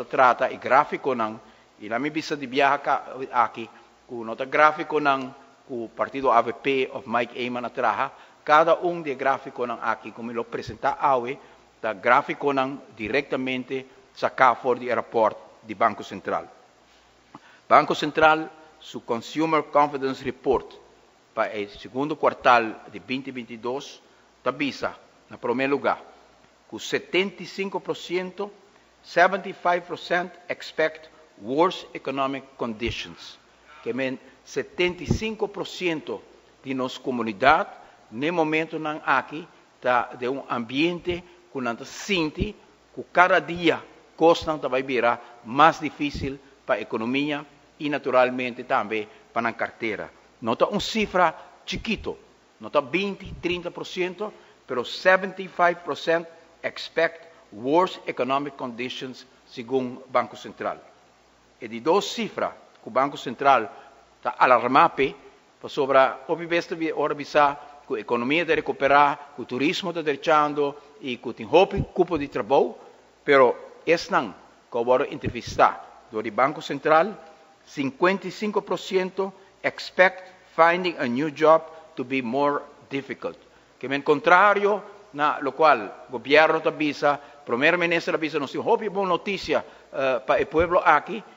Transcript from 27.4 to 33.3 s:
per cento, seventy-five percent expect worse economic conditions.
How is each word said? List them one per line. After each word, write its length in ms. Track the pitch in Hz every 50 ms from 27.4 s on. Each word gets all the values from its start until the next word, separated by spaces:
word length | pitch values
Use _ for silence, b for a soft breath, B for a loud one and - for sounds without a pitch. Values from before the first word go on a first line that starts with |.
| 185 156 - - 196 196 190 180
per 160 | - 175 156
cento, 560 | - - - 170 180 185 185 180 - 202 208 - - _ b b b b b b b
seventy-five 800 | b - - 170 170 180 185 202 185 202 175 - - 180 175 180
percent 560 | 175 - 165 139 - - 175 180 175 180 - - - -
expect 600 | 131 - - - - - 156 156 - - - - b b b b b -
worse 500 | 104 104 131 147 170 185 - - - -
economic 520 | - 160 - - 135 139 135 135 139 135 - - -
conditions. 840 | - 139 120 113 107 113 113 107 - - 90 82 - - -